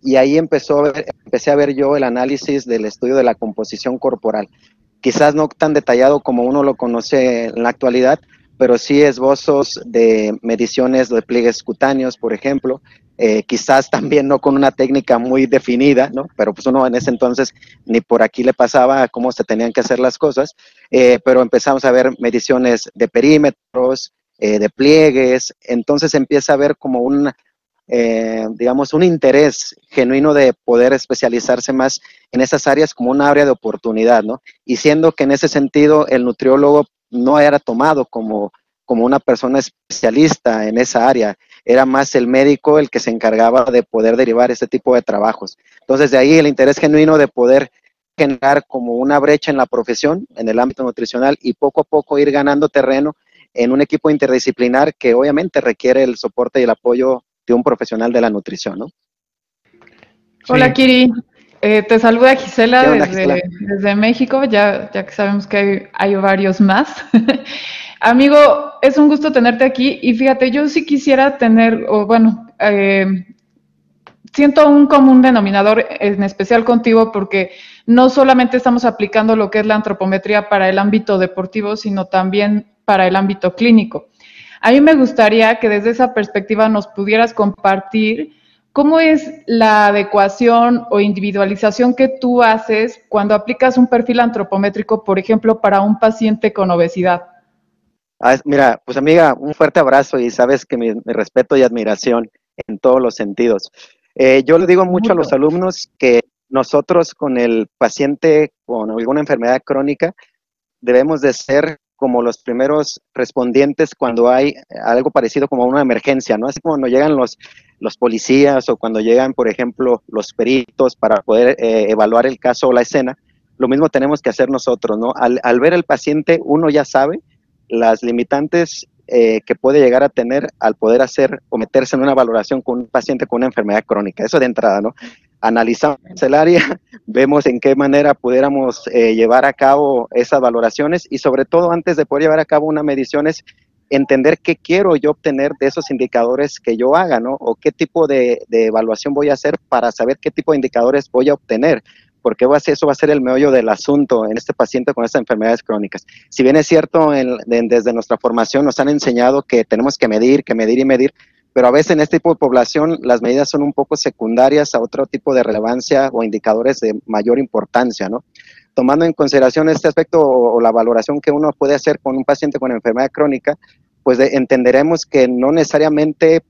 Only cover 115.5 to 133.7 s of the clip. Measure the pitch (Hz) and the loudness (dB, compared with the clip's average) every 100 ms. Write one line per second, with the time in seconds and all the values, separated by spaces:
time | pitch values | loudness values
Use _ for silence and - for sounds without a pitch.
115.5 | 135 123 139 135 113 - 135 - 107 123 | -2 0 0 0 -2 -2 -4 -2 -4 -4
116.5 | - 165 151 127 127 151 143 123 - - | -6 -6 -4 0 0 2 0 -2 -6 -20
117.5 | _ _ _ 113 - 123 110 - 131 143 | _ _ _ -12 -4 -4 -2 0 2 4
118.5 | 135 - 117 113 110 107 120 131 131 117 | 2 -2 -6 -4 -4 2 2 0 -2 -4
119.5 | 104 120 113 131 117 _ 110 101 - 117 | -2 -8 -4 -2 -2 _ -10 -10 -4 -2
120.5 | 135 120 _ 131 - 110 107 107 110 123 | -2 -2 _ -2 0 -2 -2 0 2 2
121.5 | 139 117 110 104 110 107 113 127 123 127 | 2 -2 0 0 0 2 2 0 -2 -4
122.5 | 123 135 123 120 147 127 131 _ _ _ | -2 0 0 0 -2 -4 -8 _ _ _
123.5 | _ 123 135 156 131 135 147 127 - 131 | _ -2 0 0 -2 -2 -2 -4 -2 -2
124.5 | 135 - 120 117 107 117 - 120 123 123 | -2 -4 -4 -4 -4 -4 -2 -2 0 0
125.5 | 120 147 175 - 143 - 147 151 165 - | 0 2 0 -2 -4 -2 -4 0 -2 0
126.5 | 151 165 147 139 139 139 196 _ _ _ | 0 2 0 0 0 0 -4 _ _ _
127.5 | _ _ 117 117 113 120 117 117 143 151 | _ _ -2 0 0 -2 -4 -2 -4 -2
128.5 | 170 - - - _ - 123 113 110 - | -2 -4 -8 -20 _ -2 2 2 0 -4
129.5 | - 131 147 131 123 139 - 120 135 143 | -2 0 4 4 4 0 -2 -4 -4 -6
130.5 | _ 113 107 110 120 131 - 131 - _ | _ -4 -2 0 2 0 0 -2 -4 _
131.5 | 120 113 135 131 135 135 135 120 113 101 | -8 -2 -2 -2 -2 0 0 0 -2 -4
132.5 | 131 127 123 120 127 110 131 - 120 127 | -6 -6 -8 -4 -6 -4 -6 -4 -4 -4
133.5 | - 104 | -4 -2